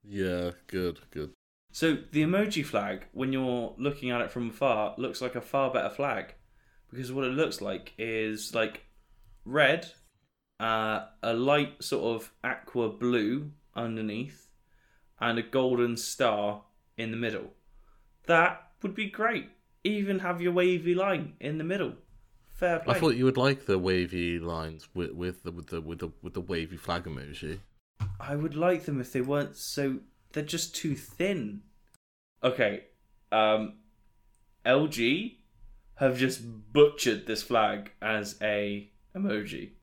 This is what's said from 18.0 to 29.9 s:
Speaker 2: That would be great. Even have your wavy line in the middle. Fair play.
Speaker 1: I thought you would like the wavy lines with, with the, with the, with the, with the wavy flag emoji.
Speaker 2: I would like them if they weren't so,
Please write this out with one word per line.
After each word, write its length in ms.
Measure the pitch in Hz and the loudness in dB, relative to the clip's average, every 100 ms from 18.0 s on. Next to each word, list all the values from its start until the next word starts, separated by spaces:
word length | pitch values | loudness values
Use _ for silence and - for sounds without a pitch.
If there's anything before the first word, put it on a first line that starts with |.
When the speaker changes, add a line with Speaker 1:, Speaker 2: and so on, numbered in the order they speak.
| _ _ - | _ _ 4
Speaker 2:
That 340 | 165 175 - - _ | 6 6 0 -16 _
would 120 | 196 | -8
be 140 | 202 202 | -4 -6
great. 420 | - 226 208 - _ _ _ | 0 0 0 -8 _ _ _
Even 340 | 196 214 196 190 | -2 0 0 0
have 220 | 190 175 | -2 0
your 100 | 175 | 2
wavy 460 | 175 180 180 165 175 | 4 4 2 2 2
line 380 | 196 180 - - | 2 0 -4 -8
in 200 | 139 156 | -6 -4
the 60 | |
middle. 280 | 160 196 139 - - - - _ _ - | -4 -2 -4 -6 -20 -20 -20 _ _ -2
Fair 240 | 180 165 | 0 0
play. 160 | - 165 | 0 2
Speaker 1:
I 20 | |
thought 160 | 160 | 4
you 100 | 120 | 6
would 120 | 131 127 | 4 6
like 300 | 135 135 - | 4 2 2
the 120 | 95 | 2
wavy 640 | 92 92 90 90 85 85 | 4 2 2 0 0 -2
lines 480 | 85 82 80 80 - | -2 -4 -6 -10 -10
with, 180 | 90 85 | -6 -6
with 320 | 73 90 87 | -4 -6 -6
the, 80 | 90 | -10
with 160 | 85 78 | -12 -8
the, 120 | 85 | -8
with 180 | 80 82 | -6 -8
the, 80 | 85 - | -8 -10
with 120 | 87 | -10
the 60 | 98 | -8
wavy 360 | 87 87 82 85 | -4 -4 -4 -8
flag 280 | - 87 | -4 -4
emoji. 560 | 87 69 71 73 78 90 - _ _ _ 98 95 | -4 -10 -10 -10 -10 -10 -12 _ _ _ -8 -6
Speaker 2:
I 160 | - | -6
would 220 | 143 156 147 | -4 -4 0
like 280 | 175 175 | 2 2
them 160 | 170 139 | 0 -4
if 120 | 123 | -2
they 80 | 131 | -2
weren't 340 | 127 143 143 | 0 0 -2
so, 460 | - - - 139 | -8 -8 -2 -2